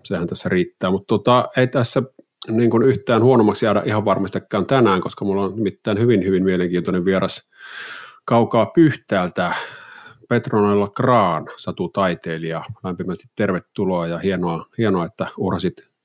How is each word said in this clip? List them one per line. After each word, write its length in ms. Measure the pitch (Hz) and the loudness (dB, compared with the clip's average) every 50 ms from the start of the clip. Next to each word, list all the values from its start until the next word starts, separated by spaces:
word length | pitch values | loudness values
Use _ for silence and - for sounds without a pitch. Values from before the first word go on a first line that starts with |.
| - | -10
sehän 220 | - 98 82 85 | -8 -6 -6 -4
tässä 220 | 82 95 - - - | -6 -6 -6 -4 -2
riittää. 420 | 92 90 87 - - - 98 92 | 0 0 0 -2 -4 -4 -2 -2
Mut 160 | 95 95 - | -2 -2 -2
tota, 420 | - 110 101 - 127 123 127 - - - | -2 -2 0 2 4 4 4 2 0 0
ei 100 | 127 127 | 0 0
tässä 360 | 123 - 139 120 - - 135 123 - _ _ _ _ _ - - - | 0 0 0 -2 0 -2 -2 -4 -4 _ _ _ _ _ -16 -8 -4
niin 220 | 113 113 120 117 | 0 2 2 2
kuin 120 | 117 117 | 4 4
yhtään 400 | 131 135 120 - - - 120 110 | 4 4 2 2 0 0 2 4
huonommaksi 420 | 113 131 131 117 107 104 101 - 117 | 4 6 6 6 4 4 2 2 0
jäädä 180 | 107 101 104 - | 0 0 0 0
ihan 180 | - 107 107 104 | -2 -2 0 0
varmastikaan 640 | 104 95 95 98 92 - 95 - - 110 101 90 | 0 0 0 -2 -4 -6 -8 -6 -4 -2 -2 0
tänään, 340 | - 135 139 117 104 95 92 | 2 2 4 4 4 4 2
koska 240 | - - - - 104 | 0 -4 -6 -6 -4
mulla 200 | 101 98 98 98 | -2 -2 -2 -2
on 120 | 92 95 | -4 -4
nimittäin 420 | 113 107 95 - _ - 113 104 101 | -4 -4 -4 -4 _ -4 -2 0 2
hyvin, 260 | 117 120 117 98 87 | 2 4 4 4 2
hyvin 200 | 98 95 90 92 | 2 2 2 2
mielenkiintoinen 600 | 95 92 90 90 85 90 87 82 92 92 90 87 | 2 2 2 0 0 -2 -2 -2 -2 -2 0 0
vieras 460 | 95 95 95 95 95 - - - _ _ - - - - - - - - - - - - - _ | 0 0 0 0 -2 -4 -8 -14 _ _ -20 -20 -18 -16 -16 -16 -14 -16 -16 -18 -20 -20 -12 _
kaukaa 420 | - 120 117 113 113 - 113 107 | 0 2 2 2 2 2 2 0
Pyhtäältä, 880 | - - 175 165 151 - - _ - 104 95 90 87 - 92 87 87 - - - - - - - - - - - - - _ - - | 2 4 4 4 4 4 0 _ -2 -2 -2 -2 -2 -2 -4 -4 -2 -4 -6 -8 -10 -14 -18 -20 -20 -20 -20 -20 -20 -20 _ -6 -2
Petronella 600 | 123 117 - - 117 107 104 104 101 101 101 98 | -2 -2 -2 0 0 2 2 2 2 2 0 -2
Graan, 580 | - - - 127 123 117 98 87 82 78 - - - | -4 -2 2 4 4 4 4 4 0 -2 -4 -8 -14
satutaiteilija. 1080 | - - 90 85 - 92 85 - 101 98 92 85 - - 85 82 80 82 80 80 82 - - 110 - - | -12 -10 -8 -6 -6 -6 -6 -2 0 0 0 -2 -4 -6 -8 -8 -8 -6 -6 -8 -8 -10 -12 -14 -12 -10
Lämpimästi 400 | 92 87 87 87 92 87 - - _ _ | -8 -8 -8 -6 -8 -8 -10 -10 _ _
tervetuloa 680 | - 104 98 92 85 - _ - - 98 95 92 87 85 | -4 -2 -2 -2 -4 -6 _ -6 -4 -2 -2 0 -2 -2
ja 120 | 82 85 82 | -4 -4 -4
hienoa, 480 | 90 98 95 90 90 85 82 78 - - _ - | -2 -2 -2 0 -2 -2 -4 -4 -8 -8 _ -2
hienoa, 260 | 113 104 95 90 85 | 0 0 0 0 -2
että 220 | 82 - - 92 - - - | -4 -6 -8 -8 -8 -6 -6
uhrasit 500 | 104 92 90 87 90 87 - - - _ _ _ | -4 -4 -4 -2 -4 -4 -6 -8 -14 _ _ _